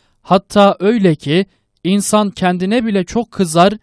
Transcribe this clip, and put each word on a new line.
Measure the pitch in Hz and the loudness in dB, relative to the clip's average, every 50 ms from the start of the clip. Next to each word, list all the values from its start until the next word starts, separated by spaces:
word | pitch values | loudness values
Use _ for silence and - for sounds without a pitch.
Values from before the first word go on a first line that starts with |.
| _ _ _ _ | _ _ _ _
Hatta | _ - 180 196 - _ - 208 202 196 185 - | _ 0 0 0 0 _ 2 2 4 4 2 0
öyle | 180 202 240 233 196 180 156 | 0 -2 0 2 2 0 0
ki | - - 143 151 180 196 - _ _ _ _ _ _ - | -2 -4 -2 -2 -2 -2 -4 _ _ _ _ _ _ -4
insan | 170 190 202 190 - - 214 214 202 | -2 -2 -2 0 0 0 0 0 -2
kendine | - - 185 180 180 180 185 190 220 254 226 | -4 -2 -2 -2 -2 -2 -4 -2 -2 -2 -2
bile | 226 202 196 180 | -2 -2 -4 -4
çok | - - 233 233 - | -4 -6 -6 -6 -6
kızar | - - 190 165 160 170 175 - - 214 | -4 -4 -4 0 2 2 2 2 2 -2